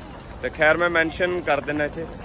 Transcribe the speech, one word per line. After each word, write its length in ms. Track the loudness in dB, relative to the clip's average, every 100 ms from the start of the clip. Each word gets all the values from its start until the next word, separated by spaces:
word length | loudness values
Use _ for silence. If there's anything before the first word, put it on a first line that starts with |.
| -14 -16 -16 -8
ਤੇ 60 | -6
ਖੈਰ 280 | 2 4 6
ਮੈਂ 140 | 4
mention 500 | 2 2 0 0 0
ਕਰ 200 | 0 0
ਦਿੰਦਾ 240 | 0 -2
ਇੱਥੇ, 220 | -2 -4 -10 -10